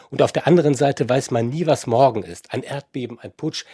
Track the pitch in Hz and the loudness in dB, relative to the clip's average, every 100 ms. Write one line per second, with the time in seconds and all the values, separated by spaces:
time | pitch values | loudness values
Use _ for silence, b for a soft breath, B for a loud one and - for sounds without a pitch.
0 | B 135 131 - - 175 147 131 143 139 | B 0 0 2 4 4 4 2 0 0
1 | 117 131 - 117 117 151 156 139 - 117 | 0 0 0 -2 -2 -2 0 0 0 4
2 | 135 117 82 85 - 98 - 143 - 139 | 4 2 -6 -14 -10 -8 -8 -10 -10 -10
3 | 117 117 - - 156 - B | -10 -12 -18 -10 -8 -8 B